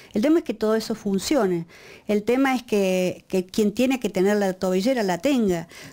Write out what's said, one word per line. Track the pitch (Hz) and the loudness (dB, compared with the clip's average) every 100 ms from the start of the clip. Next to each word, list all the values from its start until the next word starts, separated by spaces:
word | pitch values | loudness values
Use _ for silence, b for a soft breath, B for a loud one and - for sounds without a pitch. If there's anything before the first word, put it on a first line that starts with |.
| B | B
El | 214 | 0
tema | 269 330 | 2 2
es | |
que | 330 | 0
todo | 214 214 | -2 0
eso | 220 220 214 | 0 -2 -6
funcione. | 202 196 - 294 196 170 170 B B B B | -2 -2 0 0 2 0 -6 B B B B
El | 208 | -2
tema | 208 254 269 254 | 0 2 2 0
es | |
que, | - 208 190 185 180 - - | -2 0 2 0 0 -4 -4
que | 190 185 | -4 -2
quien | - 208 | 0 0
tiene | 208 254 254 | 2 0 0
que | 202 | -2
tener | 190 190 208 | 0 2 2
la | 190 | 0
tobillera | 185 190 185 214 247 | -2 -2 0 0 0
la | 196 170 | -2 -2
tenga, | 285 262 202 170 170 B B | 0 2 2 -2 -6 B B